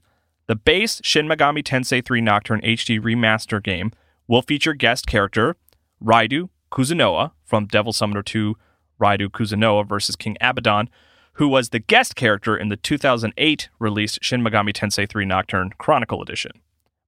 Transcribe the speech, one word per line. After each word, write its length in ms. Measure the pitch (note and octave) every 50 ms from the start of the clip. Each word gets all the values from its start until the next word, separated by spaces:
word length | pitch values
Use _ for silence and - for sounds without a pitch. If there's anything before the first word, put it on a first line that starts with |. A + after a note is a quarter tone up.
| _ _ _ _ _ _ _ _ _
The 80 | - A2+
base 460 | G#2+ - D#3 E3 F#3+ A3+ A3 - - -
Shin 240 | - - D3+ D3
Megami 340 | D#3 D#3 D3+ D3 C#3+ D3 D3+
Tensei 420 | - - C#3 B2+ B2 - C3 B2 -
three 180 | - B2+ A#2
Nocturne 400 | A2+ G#2+ G2+ G#2 - - A2 G#2+ -
H 220 | A2+ A#2 - -
D 140 | - A2+ G#2+
Remaster 640 | G#2+ A2+ A2+ A#2+ A2+ A2 A2 A2+ - - A2 G2+
game 300 | - G2+ F#2 E2+ F#2+ A2+ - _ _ _ _ _ _
will 140 | - A#2 B2+
feature 320 | - - D3+ C#3 - D#3+ D3
guest 320 | C3+ B2 A2+ B2 - -
character 520 | - - G#2 G2 F#2+ - A2 A2+ D#3 F3 _ _ _ _ _ _ _ _ -
Raidu 480 | - A2 A2+ A#2 A2 A2+ C3+ E3 F3+ - _ _ _ -
Kuzunoha 600 | - C3 B2+ C#3+ F3 D#3+ B2 G2 E2 E2 B2+ D#3+ _ _ _
from 220 | - A#2 G#2+ G#2
Devil 260 | G2+ A2 G#2+ G#2 A#2
Summoner 320 | G#2 - A2+ G#2 G#2 G2+ G2+
two, 320 | - - A2 G#2+ G#2 G#2+ - _ _ _ _ _ _ _ -
Raidu 280 | G#2+ G2+ G2+ G2+ G2+ G2
Kuzunoha 580 | - - A2+ G2+ G#2+ G#2 A2 A2 G#2 G#2 G#2
versus 280 | G#2 G#2 G2+ - - -
King 220 | - - A2 G2+ -
Abaddon, 500 | A#2 B2+ B2 B2+ - A2 G#2 G#2 A2 - _ _ _ _ _ _ _ _ -
who 160 | - D3+ C#3+
was 200 | C3 C3 A#2+ -
the 100 | - A2+
guest 360 | - - G#3+ B3 A#3+ - -
character 400 | - C3 A2 G2+ G2 - A2+ G#2+
in 140 | - G2+ G2+
the 80 | G2+
two 200 | - - - D3+
thousand 360 | C#3+ - C3+ B2 A2+ A2+ A2 -
eight 300 | - D3 D#3 D3 - - - _
released 420 | - A2+ G#2+ G#2 G#2+ G#2+ G#2 - -
Shin 200 | - - C3 B2
Megami 320 | A#2 A2 A2 G#2 G2+ G#2 -
Tensei 340 | - A2 G2+ - G#2 G2+
three 180 | - - G#2+ G2
Nocturne 480 | F#2+ F#2+ F#2 F#2 - G#2 F#2 F#2 G2 -
Chronicle 440 | - - D#3 D#3 B2+ A2+ - - -
Edition. 320 | - - - - - - - _ _ _ _ _ _ _ _ _ _